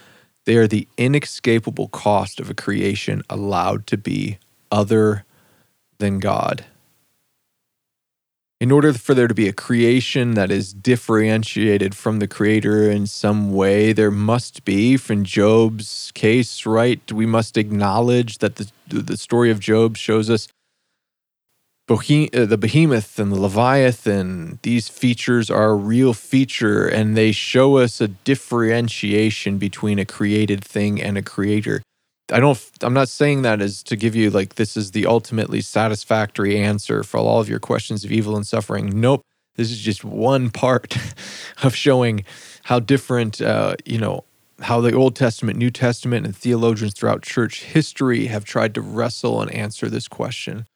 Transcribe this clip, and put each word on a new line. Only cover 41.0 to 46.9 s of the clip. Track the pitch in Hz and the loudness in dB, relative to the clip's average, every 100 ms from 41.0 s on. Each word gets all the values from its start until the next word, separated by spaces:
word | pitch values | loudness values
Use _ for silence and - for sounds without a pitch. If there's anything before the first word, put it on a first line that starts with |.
| - - - | -8 -12 -16
<laughs> | - - - | -16 -18 -2
of | 135 | -2
showing | - 143 127 117 107 - - - - | 2 2 4 2 -2 -6 -16 -20 -12
how | - 123 | -2 0
different, | 113 135 - 123 110 110 | 2 0 2 -2 -2 -2
uh, | 110 110 101 92 | -2 0 -2 -4
you | - 117 | -6 -4
know, | 104 90 - _ _ - | -4 -6 -10 _ _ -10
how | - 117 | -2 0
the | 120 | 2
Old | 120 131 - | 4 2 2
Testament, | 120 - 110 98 | 0 0 -4 -2
New | 120 | -2
Testament, | - 123 117 123 120 | 0 -2 -2 -2 -4
and | 107 | -4
theologians | 95 123 117 117 110 107 | -6 -2 2 2 0 -4